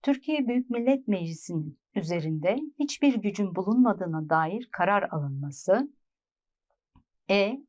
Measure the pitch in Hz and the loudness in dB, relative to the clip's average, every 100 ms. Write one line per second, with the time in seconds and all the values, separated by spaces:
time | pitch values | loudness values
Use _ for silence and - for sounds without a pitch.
0 | - 269 - 302 240 247 247 233 240 269 | 0 0 0 -2 0 0 0 0 2 2
1 | 262 196 165 160 - 170 156 - _ - | 0 -2 -2 -6 -6 -4 -6 -12 _ -6
2 | 160 175 156 156 175 247 302 - 294 - | -2 -2 -2 0 0 0 -4 -4 -4 2
3 | 285 233 202 196 196 170 190 240 247 185 | 2 2 -2 -2 -2 -2 0 4 4 4
4 | 180 160 156 160 160 214 247 - 180 - | -2 -4 0 0 0 -4 -8 -2 2 2
5 | - 175 143 139 143 135 - 208 285 _ | 0 -4 -6 -6 -8 -6 2 2 2 _
6 | _ _ _ _ _ _ _ _ _ _ | _ _ _ _ _ _ _ _ _ _
7 | _ _ - 196 202 269 | _ _ 0 2 2 -2